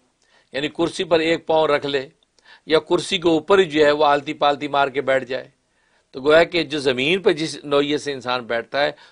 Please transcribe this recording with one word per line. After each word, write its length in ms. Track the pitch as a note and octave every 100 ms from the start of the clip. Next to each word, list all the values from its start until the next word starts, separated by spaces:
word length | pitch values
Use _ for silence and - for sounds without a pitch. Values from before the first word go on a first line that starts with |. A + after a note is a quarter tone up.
| _ _ _ _ _
यानी 140 | C3 D3
कुर्सी 340 | - E3 - F3+
पर 160 | E3
एक 220 | D#3+ E3 -
पाँव 180 | D#3+ D#3
रख 180 | C#3+ C#3+
ले 220 | C#3 C#3 _ _ _ _ - -
या 120 | D#3
कुर्सी 360 | D3+ F3 - F#3+
के 100 | E3+
ऊपर 280 | D#3+ - G3
ही 60 | F3+
जो 180 | D3 D3
है 60 |
वो 100 | D3 D3+
आलती 280 | C#3+ C#3+ D3+
पालती 320 | D3 C#3+ D3
मार 200 | C#3+ C#3
के 120 | C3
बैठ 200 | C3 C3+ B2
जाए। 260 | B2+ C3 _ _ _ _ _ _ -
तो 60 |
गोया 220 | C3+ D#3 E3+
कि 180 | E3+
जो 160 | D3 D3
ज़मीन 400 | C3+ B2 C#3 F#3+
पर 100 | F#3
जिस 300 | D#3 D#3 D3 D3
नौइयत 360 | C#3+ D3 D3
से 100 | C#3+
इंसान 340 | C3+ B2 B2 A2+
बैठता 340 | A#2 A#2 C#3
है, 140 | D3 D3 -